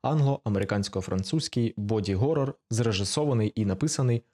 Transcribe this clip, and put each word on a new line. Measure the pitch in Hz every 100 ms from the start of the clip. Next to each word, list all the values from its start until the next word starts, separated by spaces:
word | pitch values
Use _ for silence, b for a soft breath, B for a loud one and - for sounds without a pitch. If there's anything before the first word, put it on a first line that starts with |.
Англо-американсько-французький | 131 151 139 139 - 101 98 104 98 95 92 95 98 160 - - 117 -
боді-горор, | 104 110 98 95 135 160 135 - _
зрежисований | 110 113 98 98 - 151 120 107
і | -
написаний | 104 95 156 - 127 117 -